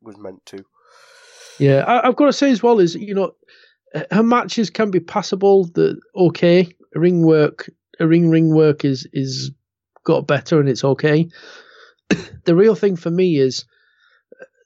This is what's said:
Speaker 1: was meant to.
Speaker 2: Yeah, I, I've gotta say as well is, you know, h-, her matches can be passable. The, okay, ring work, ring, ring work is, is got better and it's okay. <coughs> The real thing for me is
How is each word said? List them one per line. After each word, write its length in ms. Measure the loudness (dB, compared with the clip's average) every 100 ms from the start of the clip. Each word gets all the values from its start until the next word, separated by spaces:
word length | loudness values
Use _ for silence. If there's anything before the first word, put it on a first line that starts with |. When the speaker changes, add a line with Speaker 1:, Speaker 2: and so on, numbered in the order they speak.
Speaker 1:
was 160 | -20 -20
meant 280 | -20 -20 _
to. 180 | -20 -20 _ _ _ _ _ _ -20 -16 -2
Speaker 2:
Yeah, 280 | 2 2 0
I, 200 | 0 0
I've 100 | 2
gotta 160 | 0
say 180 | 2 0
as 100 | 0
well 180 | 2 2
is, 160 | 0 -2
you 200 | -8 -6
know, 180 | -6 -8 _ _ _ _ _ -12
h-, 100 | -4
her 100 | 0
matches 480 | 2 0 -2 -4 -4
can 220 | -4 -2
be 80 | -2
passable. 640 | -4 -6 -6 -2 2 2
The, 360 | 0 0 -2 -2 -8 0
okay, 600 | 0 2 2 2 0 _ _
ring 320 | -2 0 2 4
work, 440 | 4 2 -2 -18 -20 _ -4
ring, 300 | 0 2 2
ring 240 | 2 2
work 300 | 4 2 2
is, 240 | -2 -4 -6
is 380 | -8 -6 -8 -10 -14 _ _ _ _
got 240 | -4 -2 -2
better 320 | -4 0 0
and 80 | 0
it's 160 | -2
okay. 460 | -2 -2 0 0 -2 -8 -20 -20 -20 _ -20 _ -6
<coughs> 80 | -6 -8 -8
The 120 | 0 2
real 200 | 2 2
thing 220 | -2 -4
for 140 | -6
me 260 | -2 0 0
is 260 | 0 -4 -14 _ _ _ _ _ _ -20 -20 _